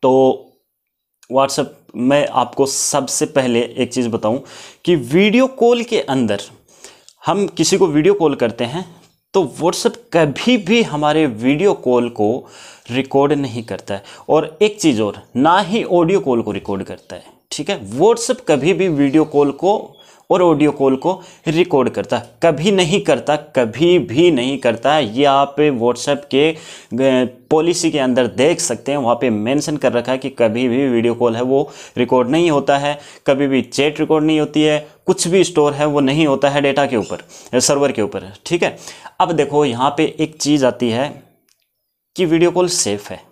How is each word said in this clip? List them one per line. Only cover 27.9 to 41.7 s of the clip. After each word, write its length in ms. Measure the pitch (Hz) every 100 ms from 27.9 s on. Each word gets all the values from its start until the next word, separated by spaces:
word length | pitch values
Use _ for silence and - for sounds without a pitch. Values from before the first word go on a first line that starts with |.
के 80 | 147
अंदर 280 | 131 123 120
देख 320 | 92 135 170
सकते 320 | - 117 -
हैं, 80 | 143
वहाँ 160 | 120 117
पे 140 | 131
मेंशन 480 | 107 107 143 147 151
कर 140 | 135
रखा 180 | 117 117
है 60 | 131
कि 120 | 131
कभी 380 | - 117 110 127
भी 200 | 120 139
वीडियो 260 | 117 117
कॉल 220 | 113 120 113
है 60 |
वो 300 | 127 135 143 - - -
रिकॉर्ड 320 | 123 127 120
नहीं 220 | 156 175
होता 260 | 143 135 139
है, 220 | 143 147 - - -
कभी 200 | 135 139
भी 140 | 135
चैट 380 | 117 - 143 151
रिकॉर्ड 260 | 151 156 156
नहीं 140 | 156
होती 220 | 151 151
है, 260 | 151 151 151 _ -
कुछ 220 | 185 175
भी 160 | 185
स्टोर 300 | 165 - 147
है 120 | 135 151
वो 140 | 143
नहीं 280 | 135 147 156
होता 220 | 135 143
है 120 | 139
डेटा 240 | 143 135 139
के 120 | 123
ऊपर, 260 | 95 90 - - -
अ, 60 | -
सर्वर 320 | - 147 139
के 100 | 117
ऊपर, 320 | 101 101 90 98 -
ठीक 180 | 170
है। 140 | 175 - - - - _
अब 120 | 180
देखो 340 | 165 - 143 147
यहाँ 280 | 117 139 147
पे 180 | 156 -
एक 180 | 156 -
चीज़ 280 | 143 147 131
आती 240 | - 123
है 340 | 110 143 - - _ _ _ _